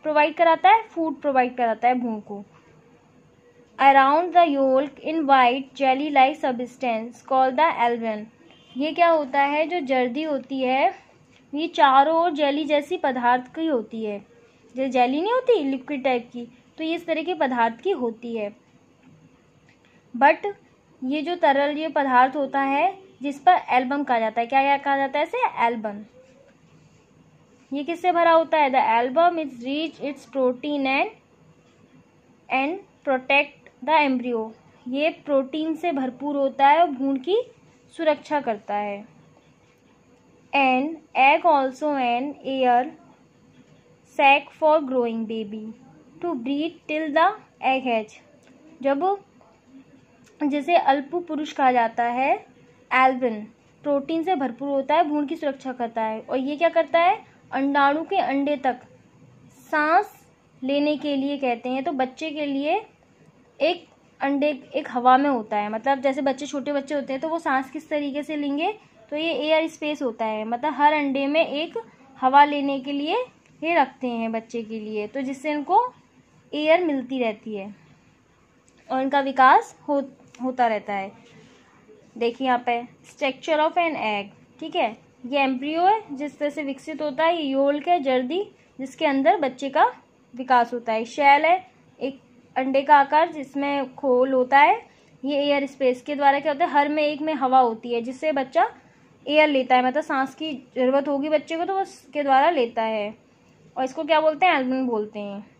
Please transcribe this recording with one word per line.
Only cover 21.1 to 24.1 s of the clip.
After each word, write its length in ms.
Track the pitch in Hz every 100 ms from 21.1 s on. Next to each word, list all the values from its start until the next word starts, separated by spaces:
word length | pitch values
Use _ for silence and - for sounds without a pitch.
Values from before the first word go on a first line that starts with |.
| 294
जो 120 | 302 349
तरल 400 | 320 269 285 294
ये 100 | 311
पदार्थ 480 | 294 277 247 262 294
होता 240 | 269 277
है 360 | 269 277 349 381 - _
जिस 160 | 277 277
पर 220 | 359 359 -
album 340 | 254 254 285
कहा 140 | 277